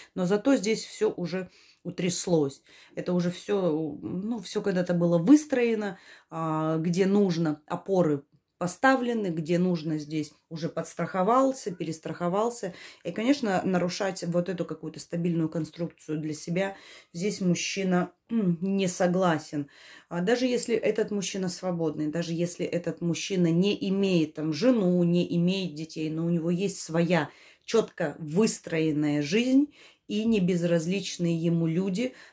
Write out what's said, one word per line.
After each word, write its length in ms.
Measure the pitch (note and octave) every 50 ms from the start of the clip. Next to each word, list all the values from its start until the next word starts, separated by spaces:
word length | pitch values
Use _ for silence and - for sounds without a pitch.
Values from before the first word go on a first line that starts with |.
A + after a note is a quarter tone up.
| - - -
но 120 | F#3 F3+
зато 300 | F3 G#3 G#3 - C#4 C4+
здесь 280 | G#3+ F#3 A3 A3 G#3+ -
все 240 | - - - G#3+ G#3+
уже 400 | - - F3 D#3+ F3 F#3 F3+ - - - _ _ _ _ -
утряслось. 800 | F3 F3+ - F3 F3+ F3 - - F#3+ E3+ D#3 C#3+ C#3 - - _ _ - - - - -
Это 160 | F3 E3+ F3+ F3+
уже 160 | F3+ E3+ F3
все, 680 | F3 - - - G3+ G3 F#3 E3+ D3+ D#3+ D#3+ D3 - -
ну, 380 | - - F3 F3+ G3+ A3 B3 G#3+
все 220 | F3+ - - G#3+
когда-то 320 | G3+ G3+ F3+ F#3 F3 F3+ F3+
было 240 | E3+ F3 E3+ E3+ E3+
выстроено, 800 | E3 A3+ D4 D4 - - C4+ B3 A#3+ A#3 A3 G#3 G#3+ F#3+ F3+ - - - - - _ _
а, 480 | D#3+ D#3+ E3 D#3+ D#3 D#3 D#3 D#3 D#3+ D#3+
где 280 | D#3+ F3+ E3+ F#3 F#3+
нужно, 560 | F#3+ G3+ G#3 G3+ F#3 D#3+ E3 E3+ D#3 D3 - _
опоры 580 | - F3 F3+ - - F#3+ F3+ E3+ D3+ D3 C#3 - _ _ _ _ _ _ -
поставлены, 720 | F3+ F3 - - - C4+ C4+ A#3+ B3 A#3+ A#3 A3 G3+ F3+
где 300 | D#3+ E3+ D3+ D3+ F3 E3+
нужно, 400 | F3+ F#3 F3 D#3 D3+ E3 D3+ D3+
здесь 340 | D3 D3 D#3+ D3+ D3 - - _ _ -
уже 180 | E3 D3+ E3 D#3+
подстраховался, 1040 | - E3+ E3 - - - E3+ - - F#3+ F#3 G#3+ A#3+ C4 C4+ C4+ C4 - - G3+
перестраховался. 1000 | F3 - E3+ D#3+ D#3 - - D#3 D#3+ - F3 E3+ F#3 G3+ A3+ A#3+ A#3 - G3+ F3+ - - - - - - -
И, 80 | E3+
конечно, 500 | F3+ G#3+ A3 B3+ C#4+ C#4 A#3+ G3+ F#3 F3 -
нарушать 600 | F#3+ F#3 F3 F3 F3+ F3+ - G3+ F#3+ F3+ - F3
вот 240 | E3+ E3 F3 F3 G3
эту 160 | F3+ F3 D#3+
какую-то 340 | - D#3+ - - D#3 - D3+
стабильную 480 | - - F3+ E3+ E3+ F3 E3 E3+ D#3+ D#3
конструкцию 680 | D#3+ E3+ D#3 D3+ - E3+ E3+ D#3+ - - - - D#3 D#3+
для 140 | D3+ D#3 D3
себя 420 | D3+ - F3 E3 F#3 G3 G3 G3 - - - - - - _
здесь 280 | - E3+ F#3 G#3 F3+ -
мужчина, 680 | F#3+ F3+ E3+ - - - - G3 F#3+ F#3 F3+ F3+ F3 - - _ _ -
м, 280 | A#3 A3+ G3+ F3 E3+ D#3+
не 260 | F#3 G3 G3 G3 F#3+ F3+
согласен. 800 | F3+ - F#3 F3+ F3 F#3 F#3 F3 D#3 C#3+ - - D#3 D3 C#3 - - - - - - - - -
А 100 | E3+ F3
даже 240 | F3+ G#3+ B3 A#3+ C4
если 300 | B3 B3 G#3+ - A#3+ A3+
этот 340 | - - G#3 G#3+ A3 G#3+ -
мужчина 360 | G#3 G3+ F#3 - - F#3+ F#3 F3+
свободный, 580 | F3+ - F#3 F#3 F3 E3+ D#3+ D#3 D3+ D#3 D3+ D3+
даже 260 | D3+ E3+ E3 E3 E3+
если 320 | D#3+ E3+ F3 - - E3
этот 360 | - - E3+ - E3 D#3+ -
мужчина 460 | F3 E3+ D#3 - - - G3 F3+ F3 E3
не 240 | E3 E3+ F#3+ G3+ - - - F#3
имеет 440 | F#3+ G3 G3 F#3+ F3+ E3 D#3 D3+ -
там 180 | D#3 D#3 D#3+ D3+
жену, 500 | C#3+ G#3+ C4 B3 A3 F#3 F3+ F3+ F3+ F3
не 320 | E3+ F3 F3 F3 - F3
имеет 380 | E3+ E3+ F3+ F#3+ G3 F#3 D#3+ D3
детей, 360 | D3+ D#3+ - - E3 D#3 D#3
но 160 | D#3+ D#3+ E3+
у 40 | E3+
него 200 | F3 E3 D#3+ F3
есть 300 | F3 E3+ G3+ F#3 F#3+ -
своя 500 | - - D#3+ E3+ E3+ E3 F3+ D#3+ C#3+ - - - - - - _ _
четко 500 | - - A3 - - - - E3+ C#3+ - -
выстроенная 1040 | E3 D3 D#3 G3 A3+ G#3+ - - - - E3 D#3+ D#3+ D#3+ C#3+ D3+ D3+ D3 D3 D3
жизнь 520 | D3 C#3+ F3+ A3+ A#3+ C4 C4 C#4 D4 - - - - - _ _ _ -
и 160 | G#3 G#3 A3
небезразличные 1080 | A#3 A3+ G3+ F3+ F3+ F#3 E3+ F3 E3+ E3+ E3 D#3+ F3 G3 G3 F3+ - - - F3 E3+ E3+
ему 300 | D#3+ E3 E3+ E3+ E3 E3 E3
люди, 460 | D#3+ F#3 F#3+ G3 F3+ G#3+ B3 B3+ - - - -